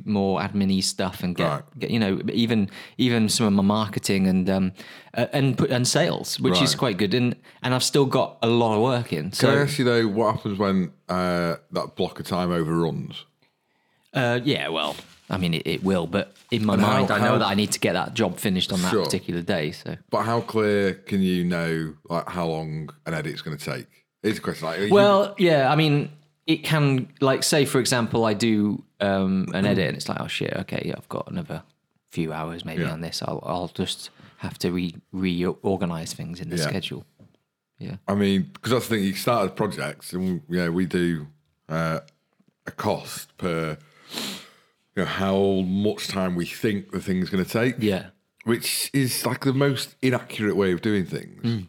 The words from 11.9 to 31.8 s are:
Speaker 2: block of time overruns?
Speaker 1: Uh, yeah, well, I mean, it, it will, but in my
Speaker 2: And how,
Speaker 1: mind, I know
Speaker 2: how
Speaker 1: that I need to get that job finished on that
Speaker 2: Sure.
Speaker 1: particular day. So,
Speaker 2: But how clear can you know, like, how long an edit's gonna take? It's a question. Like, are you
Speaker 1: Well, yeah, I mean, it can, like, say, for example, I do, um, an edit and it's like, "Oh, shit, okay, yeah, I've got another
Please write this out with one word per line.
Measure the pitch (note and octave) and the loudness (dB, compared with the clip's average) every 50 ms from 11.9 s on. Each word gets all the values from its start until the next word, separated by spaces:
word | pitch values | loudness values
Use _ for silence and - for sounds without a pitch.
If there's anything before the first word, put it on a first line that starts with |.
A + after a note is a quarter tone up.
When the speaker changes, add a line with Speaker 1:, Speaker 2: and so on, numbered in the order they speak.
| - | -4
Speaker 2:
block | - F2+ E2+ - - | -4 -4 -4 -4 -8
of | - | -6
time | - G2 F2 F2+ F2 | -4 -2 -2 0 0
overruns? | F2 E2+ E2 D2+ E2 E2+ E2+ D#2 D2 - - - - - - _ _ _ _ _ _ _ _ _ _ _ _ _ _ _ _ _ - | 0 0 0 2 2 2 2 0 -2 -4 -8 -10 -12 -14 -16 _ _ _ _ _ _ _ _ _ _ _ _ _ _ _ _ _ -2
Speaker 1:
Uh, | C#3 B2+ A#2+ A#2+ B2 A#2 | 0 0 2 0 0 0
yeah, | D3 A#2 D2+ C#2+ D#2 | 0 0 0 0 -2
well, | E2 D#2+ D2+ D2 - - - - - - _ - | -2 -2 -2 -2 -4 -6 -12 -18 -20 -16 _ -6
I | G2 | -2
mean, | F#2+ F2+ E2+ | 0 0 0
it, | E2 D#2+ - | 0 0 -2
it | D#2 F2+ - F#2 | -2 -4 0 0
will, | F#2+ G2 F2+ E2 | 2 2 2 0
but | E2 F#2 G2+ - - - - - - | -2 -2 -4 -4 -4 -10 -16 -8 -4
in | B2 A2 G#2+ | -2 0 2
my | G#2+ | 2
Speaker 2:
And | G2 F#2+ | 4 4
how, | G#2 G#2 - - | 4 4 4 2
Speaker 1:
mind, | - - | 2 2
I | G#2+ G#2 | 2 2
know | G#2+ | 2
Speaker 2:
how | A2 - A#2+ | 4 4 2
Speaker 1:
that | A2 G2 | 2 2
I | G2+ | 2
need | G2+ G#2 - | 2 2 0
to | - - | 0 0
get | - G#2+ | 0 0
that | E2+ F2 - - - | 0 0 -2 -2 0
job | - A2 F2+ F2+ - | 0 0 0 0 -2
finished | - G#2+ F#2 F#2 - - | -2 0 0 0 0 0
on | G2 F2+ | 0 0
that | F2+ F#2 | 0 2
Speaker 2:
Sure. | G#2+ G2+ E2 | 0 0 0
Speaker 1:
particular | - - F#2 - - F2+ F2 | 0 -2 -4 -4 -4 -4 -4
day. | E2+ G#2 G2 E2 D2+ D#2 | -2 -2 -2 0 -2 -4
So, | - - - - - - _ - | -6 -8 -10 -12 -12 -12 _ -4
Speaker 2:
But | A#2 G#2 | -2 -2
how | G#2 A2+ A#2 A#2 | 0 0 0 -2
clear | A#2 - - A2 G#2+ G#2 G#2 G2+ G2+ F#2+ F2 | -2 -2 0 0 2 2 4 2 2 0 -2
can | - - - G#2 F#2+ | -4 -6 -2 0 2
you | F#2+ F#2 F2+ F2+ F2 | 2 2 2 2 0
know, | F2 F2 E2+ E2+ E2 E2 D#2+ D#2+ D#2 D2+ - - - | 0 0 0 -2 -2 -2 -2 -4 -6 -10 -12 -10 -6
like, | E2+ E2 - - | -4 -4 -4 -4
how | F2+ F2+ E2+ | -4 -4 -2
long | E2 D#2+ D#2+ D#2+ D#2 D#2 D#2 D2+ C#2+ - _ - | -2 -2 -4 -6 -6 -8 -8 -10 -10 -14 _ -8
an | E2 | -6
edit's | E2 D#2 D2+ D#2+ - - | -6 -6 -6 -6 -8 -8
gonna | - D#2+ D2+ D2 | -10 -10 -10 -8
take? | - - C2 B1+ A#1+ _ _ _ _ _ _ _ | -8 -8 -8 -8 -10 _ _ _ _ _ _ _
It's | - G#2+ G#2 - | -2 -2 -2 -2
a | |
question. | - F#2 D#2 - D#2+ D#2+ | -4 -6 -6 -4 -4 -6
Like, | E2 F2+ | -4 -2
are | G2+ | 2
you | G#2+ G3+ | 4 6
Speaker 1:
Well, | - - G#3 G3 G3 G3+ G3+ - - | 6 8 8 6 4 2 0 0 2
yeah, | F3 E3+ D#3 C#3 C3 C3 | 4 4 4 4 4 4
I | D3+ | 4
mean, | D#3 D#3+ D3+ C#3+ D3 B2+ - - - _ _ _ _ - | 4 4 4 2 2 0 -4 -10 -18 _ _ _ _ -2
it | - D#3+ D#3+ - | 0 0 0 0
can, | - D#3 D#3 D3 C#3 C3+ B2+ B2+ - - - | 0 2 4 4 4 4 2 0 -4 -4 0
like, | C#3 C3+ C3+ - - | 2 2 2 2 2
say, | - E3 D3+ C3+ | 2 4 4 4
for | C3+ - C3 | 4 2 2
example, | A2+ - C3 B2 A2+ - B2+ A#2 A2+ | 2 2 2 2 0 2 2 2 2
I | A2 G#2+ | 2 2
do, | G2 A#2 A2+ A2 G#2 G#2 G#2 F#2+ - - _ _ - | 2 2 2 4 4 2 2 0 -4 -8 _ _ -2
um, | G2+ G2 G2 F#2+ F#2+ F#2+ F#2+ F#2+ F2+ - - | 0 0 2 2 2 2 2 0 0 -2 0
an | F#2+ G2 | 0 2
edit | G#2 G2+ F#2+ E2 | 2 4 2 2
and | C2+ - | 0 -2
it's | - - - | -4 -6 -6
like, | - - | -6 -6
"Oh, | - | -6
shit, | - - - - - | -6 -6 -4 -4 -4
okay, | - - - - - - - | -4 -4 -6 -6 -6 -6 -6
yeah, | - - | -6 -6
I've | - - - | -8 -10 -10
got | - - - - | -10 -8 -8 -8
another | - F3 D#3 - D#2+ D#2+ - _ _ _ | -8 -8 -8 -8 -10 -12 -12 _ _ _